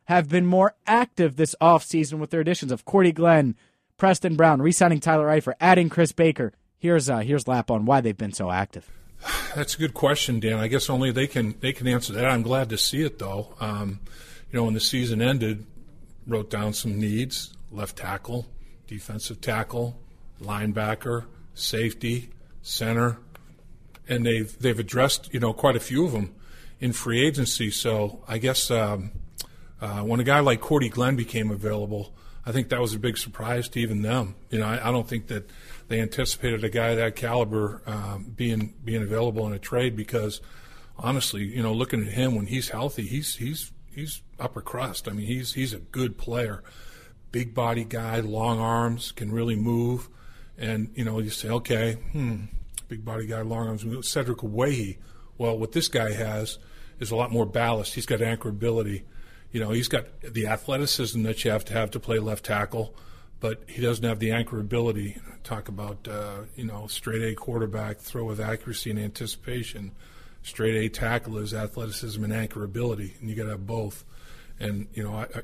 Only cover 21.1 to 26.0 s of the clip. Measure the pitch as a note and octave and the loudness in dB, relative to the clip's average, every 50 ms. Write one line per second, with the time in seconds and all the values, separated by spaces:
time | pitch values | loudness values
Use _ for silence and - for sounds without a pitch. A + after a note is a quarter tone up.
21.1 | A#2+ A#2+ A#2 - - - - - - - - - - A2+ A#2 A2+ - - - A#2 | -2 -2 -4 -8 -16 -18 -20 -16 -10 -6 -4 -2 0 0 0 0 -2 -2 -2 -2
22.1 | A#2+ B2 A#2+ - - - - - - - - - - - A#2+ A2+ A#2 A#2 A#2+ A#2+ | -2 -2 -4 -8 -16 -18 -18 -18 -16 -14 -10 -8 -4 -2 0 0 2 4 4 2
23.1 | A2+ - - - - - - - - - - - - - - - - - - - | 2 -2 -8 -18 -20 -20 -20 -20 -20 -20 -20 -20 -20 -20 -20 -20 -20 -14 -6 -2
24.1 | B2+ A#2+ A#2 A#2 A2+ A2+ A2 G#2 - - A#2+ B2+ A2+ G#2+ G#2+ F2+ - B2 C3 C#3 | 0 2 2 4 2 2 0 -2 -6 0 0 2 2 2 -2 -2 2 4 4 4
25.1 | - - - - - B2+ A#2+ A2+ A2 - - C#3 B2+ A2+ - - B2 C#3 | 4 0 -4 -4 -2 0 0 0 0 4 4 4 4 4 0 0 2 2